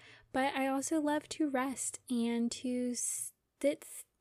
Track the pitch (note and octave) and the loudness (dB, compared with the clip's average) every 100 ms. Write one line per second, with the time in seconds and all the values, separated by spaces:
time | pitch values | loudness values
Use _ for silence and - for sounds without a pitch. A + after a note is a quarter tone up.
0 | - - - C4 C4+ C#4 C4+ C4+ C4+ D#4+ | -20 -20 -4 0 2 2 0 0 0 2
1 | D4 D4+ - - D#4 B3+ C4+ A#3+ - - | 2 0 -2 -2 0 2 0 -2 -6 -6
2 | - A#3+ A#3 A#3 A#3 - B3+ B3 B3 A#3+ | -2 0 2 2 0 0 -2 0 0 -2
3 | - - - - _ - C#4 D#4 - - | -2 -4 -6 -12 _ 0 0 0 -4 -16
4 | - _ | -18 _